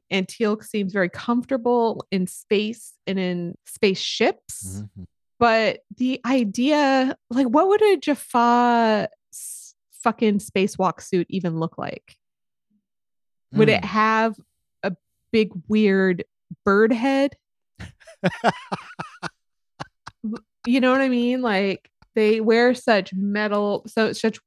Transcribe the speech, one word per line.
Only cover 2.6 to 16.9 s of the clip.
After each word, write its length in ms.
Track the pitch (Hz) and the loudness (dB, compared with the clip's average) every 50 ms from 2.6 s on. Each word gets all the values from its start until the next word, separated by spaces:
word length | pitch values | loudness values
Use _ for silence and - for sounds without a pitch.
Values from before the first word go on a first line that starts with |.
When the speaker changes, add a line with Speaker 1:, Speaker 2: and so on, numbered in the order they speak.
| 214 214 233 - - - - _ _ | 0 -2 -6 -10 -16 -20 -20 _ _
Speaker 1:
and 140 | - 196 190 | -6 -4 -2
in 340 | 185 180 180 175 175 170 - - _ - | -2 -2 -2 -4 -6 -8 -10 -14 _ -20
spaceships. 1120 | - - - 202 190 - - - - - 220 302 - - _ - - - - 92 92 101 | -4 0 0 0 0 0 -4 -8 -2 0 0 0 0 -2 _ -18 -16 -14 -14 -12 -12 -12
Speaker 2:
Mm-hmm. 220 | 104 101 - 98 90 - _ _ _ _ _ _ | -12 -14 -16 -18 -20 -20 _ _ _ _ _ _
Speaker 1:
But 400 | 240 233 226 226 220 196 - - _ _ 202 - | 2 2 4 2 2 0 -2 -4 _ _ -8 -4
the 240 | 254 254 262 - - | -4 -4 -2 -4 -2
idea, 960 | 226 269 269 240 202 196 - 240 285 311 294 285 269 269 269 262 262 294 - _ _ | -2 0 0 0 0 -2 -2 0 2 2 2 2 2 2 2 0 0 -4 -6 _ _
like, 160 | 240 254 277 247 | -2 0 0 2
what 200 | 214 302 349 381 | 2 2 4 4
would 140 | 403 415 | 4 4
a 160 | 427 415 392 294 | 4 4 2 2
Jaffa 1120 | - 302 285 - - - - 247 233 240 240 240 240 240 240 233 226 220 220 208 196 - - _ _ _ | 0 -2 -4 -4 -4 -4 0 2 2 4 4 4 4 2 2 2 2 2 2 0 -2 -4 -8 _ _ _
s-, 420 | - - - - - - - - - _ _ _ _ - - | -20 -18 -18 -16 -18 -18 -20 -20 -20 _ _ _ _ -4 -2
fucking 340 | 233 220 - 240 214 202 196 | -2 0 2 0 0 0 0
spacewalk 640 | - - - 196 190 208 - - 190 180 - - | -4 -4 -2 -2 -2 -2 -2 -2 -2 -2 -2 -6
suit 240 | - - - 180 170 - | -8 -4 -2 -2 -2 -2
even 260 | - 190 170 175 160 160 | -4 -4 -4 -4 -4 -4
look 200 | 160 165 - - | -4 -6 -6 -8
like? 360 | - - - - - _ _ _ _ _ _ _ _ _ _ _ _ _ _ _ _ _ _ _ _ _ _ _ _ _ _ _ _ _ - | -10 -10 -10 -14 -18 _ _ _ _ _ _ _ _ _ _ _ _ _ _ _ _ _ _ _ _ _ _ _ _ _ _ _ _ _ 2
Would 140 | 170 220 214 | 4 4 4
it 140 | 220 - | 4 2
Speaker 2:
Mm. 40 | 175 | 0
Speaker 1:
have 500 | 202 180 214 214 220 220 220 220 226 208 - - _ _ _ _ _ _ _ - | -2 0 0 2 2 2 2 0 0 -2 -6 -14 _ _ _ _ _ _ _ -8
a 120 | 196 180 - _ _ _ _ _ _ | -8 -8 -8 _ _ _ _ _ _
big, 180 | - 214 220 220 - 180 - - | 0 0 0 0 -4 -10 -4 0
weird 580 | 214 214 214 202 196 196 190 190 180 170 - - _ _ _ _ 180 - _ | 2 2 4 4 4 4 2 2 0 -2 -6 -12 _ _ _ _ -20 -4 _
bird 280 | 202 196 202 220 226 | 2 4 4 4 4